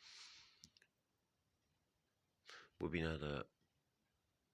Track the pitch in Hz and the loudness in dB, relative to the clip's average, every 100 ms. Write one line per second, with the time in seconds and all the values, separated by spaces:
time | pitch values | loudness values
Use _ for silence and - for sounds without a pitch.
0 | - - - - - - - - - _ | -18 -14 -16 -16 -20 -20 -20 -20 -20 _
1 | _ _ _ _ _ _ _ _ _ _ | _ _ _ _ _ _ _ _ _ _
2 | _ _ _ _ - - - - 82 82 | _ _ _ _ -16 -16 -16 -2 2 4
3 | 80 80 73 71 - _ _ _ _ _ | 4 4 2 0 -2 _ _ _ _ _
4 | _ _ _ _ _ | _ _ _ _ _